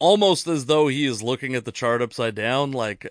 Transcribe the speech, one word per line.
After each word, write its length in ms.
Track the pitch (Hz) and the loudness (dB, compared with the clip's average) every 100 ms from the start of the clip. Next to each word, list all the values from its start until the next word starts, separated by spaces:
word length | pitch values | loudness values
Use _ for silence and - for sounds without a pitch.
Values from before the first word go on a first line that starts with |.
almost 480 | 165 208 196 170 170 | 4 6 4 2 0
as 180 | 156 127 | -4 2
though 220 | 151 151 | 2 2
he 180 | 135 143 | 2 -2
is 160 | 110 | -2
looking 320 | 113 131 135 | -4 -4 -4
at 100 | 127 | -6
the 60 | 113 | -6
chart 320 | - 120 120 | -4 -2 0
upside 320 | 120 - 117 | -2 -4 -6
down, 380 | 104 110 135 143 | -4 -2 -2 -2
like, 340 | 131 110 98 - | -4 -6 -6 -12